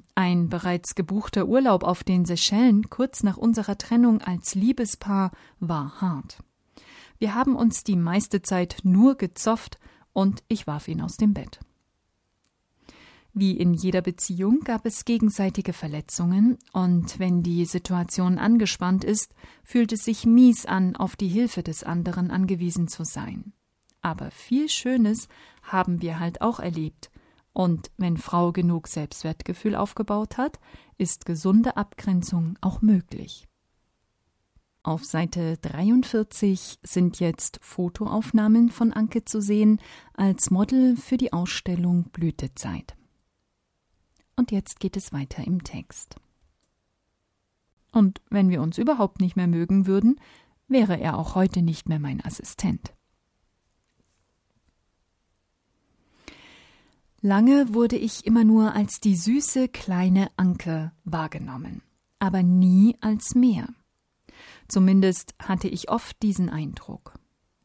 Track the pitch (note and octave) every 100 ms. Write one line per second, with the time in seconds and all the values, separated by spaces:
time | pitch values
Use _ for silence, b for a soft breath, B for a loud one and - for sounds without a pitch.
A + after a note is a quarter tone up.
0 | - - F#3 F3 E3+ F3 F3+ F3 F3+ -
1 | E3+ G3 - - F#3 A#3 C4+ F#3+ - F3+
2 | - F#3 F3 E3+ - G3+ B3 G#3 A3 -
3 | C4 - G#3 F#3 A#3 A3+ G3+ G3+ - A#3
4 | A#3+ A3 - F3+ - G3 G#3+ C4 A3 -
5 | G3+ G3 F#3+ B B B E3+ D#3+ C#3 -
6 | F#3 D3 - - - _ _ B B B
7 | B B A3 G#3+ C4 B3+ A#3 F3+ - F#3
8 | E3+ F#3 - G3+ - F#3 F3+ - F#3+ F#3
9 | B3+ C4+ F#3 - - A3 - - b b
10 | b - G3 G3+ _ G#3+ - D3 - D#3+
11 | E3 - G#3+ F#3+ C#3 - - _ _ _
12 | _ _ _ _ _ _ _ _ b b
13 | b b b G#3 G3 F#3 F3 E3+ F#3 F#3
14 | F3+ F3 - F3 F#3+ C4 D#4 A3+ A#3 -
15 | - A#3 A3 - F#3+ F#3+ F#3+ F3 D#3 D3+
16 | - - F3 F#3 A3+ A#3+ - - F#3 F3
17 | E3+ - F#3 F3+ E3+ E3+ E3+ F3+ - F3+
18 | F3 - F3+ F3+ G#3 A#3 G#3 - F3+ F#3+
19 | - G#3+ - b b b _ B3 A#3 A3
20 | - A3 A#3 A#3 B3+ A3+ - F#3+ F#3 -
21 | F#3 - G3 F#3+ A#3+ - E3+ D#3 - E3+
22 | F3 F3 F3+ F#3 F#3+ F#3 F3 E3 E3 -
23 | D#3+ - - - - _ _ _ _ _
24 | E3 E3+ - - - B3+ D4+ - B3 B3+
25 | G#3+ A3+ - b b b - F#3+ F#3 F3
26 | E3+ D#3+ E3+ E3+ A3 A#3 - D#3+ D#3 -
27 | - b b b b - F#3 E3 - -
28 | F3+ E3 - F3 F3 F3 F3 E3+ - -
29 | D3+ - D#3+ D#3+ - F3+ A3 G3+ G3+ -
30 | G#3+ G#3 G#3+ - C#4+ - b b b b
31 | F3+ - - E3 F#3 G3+ A#3+ - G3 -
32 | - F3+ F3 F3 E3 F#3+ F#3+ - G#3+ G3
33 | - - - - _ _ _ _ _ _
34 | _ _ _ _ _ _ _ _ - D#3+
35 | - E3 E3+ F3 E3 E3 D#3+ D3+ F#3+ B3
36 | B3+ A3+ G#3+ - G#3 F#3+ - - - -
37 | F3+ - F3 E3 - - - - F3+ F3
38 | G#3+ G#3+ A3 A3 G#3+ A3+ A#3 - A3+ G#3+
39 | A3 A#3 - A3 G3+ G#3 G#3+ G#3+ B B
40 | B - G3 F#3+ - F#3 G#3+ C4 B3+ A#3+
41 | - B3+ B3 E3+ F3+ - - F3 F3 F3
42 | E3+ - E3 - C3+ - A#2+ E2+ - -
43 | _ _ _ _ _ _ _ _ _ _
44 | _ _ _ - B3 G3+ - - F#3+ G3
45 | - C#3+ C#3 - - F3+ - - - -
46 | - - _ _ _ _ _ _ _ _
47 | _ _ _ _ _ _ _ _ _ A3+
48 | G3 G3 _ G3+ F#3+ F3 D#3 - A#3 C#4
49 | G3 - F#3 F#3 F3+ E3+ E3+ G3 F#3+ G3
50 | G#3+ C#4+ b b b b _ C4 G#3 F3
51 | E3 B2+ D#3+ - F#3+ F3+ E3+ D#3 - D#3
52 | C#3+ C#3 - - - - F#3+ - - -
53 | _ _ _ _ _ _ _ _ _ _
54 | _ _ _ _ _ _ _ _ _ _
55 | _ _ _ _ _ _ _ _ _ _
56 | _ b b b b b b b b b
57 | b _ G3+ G3 A#3 C#4+ C4 A3 A#3 A#3+
58 | A3+ - - A3+ A3 A3 A3 - G#3 -
59 | G#3+ F#3 F3+ C4 C#4+ C4 B3+ - - F3+
60 | F#3 F#3+ G3 - F#3 F3+ E3+ D#3+ D#3+ -
61 | - D#3+ D#3 - B2 B2+ D#3+ - _ _
62 | _ _ G3 F#3 F3+ F3+ F#3 F#3 G#3 A#3+
63 | G#3+ G#3+ - B3 B3 F#3+ - B3 _ _
64 | _ _ _ B B B B - F#3+ F#3+
65 | F#3+ F3+ - - - F#3+ G3 F3+ - A#3
66 | - - G#3+ F#3 F3 D#3 D3+ - - -
67 | - - _ _ _ _